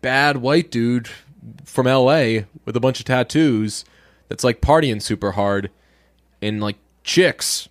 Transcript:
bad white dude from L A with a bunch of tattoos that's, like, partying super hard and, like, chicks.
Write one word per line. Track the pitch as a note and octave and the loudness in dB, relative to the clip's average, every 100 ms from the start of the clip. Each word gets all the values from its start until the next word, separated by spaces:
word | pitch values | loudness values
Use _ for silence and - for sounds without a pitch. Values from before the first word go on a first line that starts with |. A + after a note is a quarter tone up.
bad | B2+ C3+ D3 C#3 | 0 2 2 2
white | B2 D3+ E3+ | 2 0 0
dude | B2 A#2 B2 A#2 - _ - A2 A2 - | -2 0 0 -4 -18 _ -20 -20 -20 -10
from | - B2+ | -2 2
L | C3 B2+ | 4 4
A | D#3 B2 A2+ G2+ - - | 4 2 0 -4 -14 -6
with | A#2 | -2
a | |
bunch | B2+ C3 | 0 -2
of | - | -2
tattoos | B2+ B2 D3+ D#3+ A2+ G#2+ - - _ _ _ _ | -2 0 2 2 2 -2 -6 -16 _ _ _ _
that's, | - | -2
like, | B2+ A#2 | -2 0
partying | - D#3 D3+ G#2+ | 2 2 2 -2
super | - G#2 G2+ | -4 -4 -4
hard | F#2+ G2+ G2+ G2 _ _ _ _ _ _ _ | -2 0 0 -4 _ _ _ _ _ _ _
and, | G#2 G#2+ | -6 -4
like, | G#2 G2+ _ _ | -6 -8 _ _
chicks. | - - F3+ - - - - | -4 2 2 0 -6 -6 -10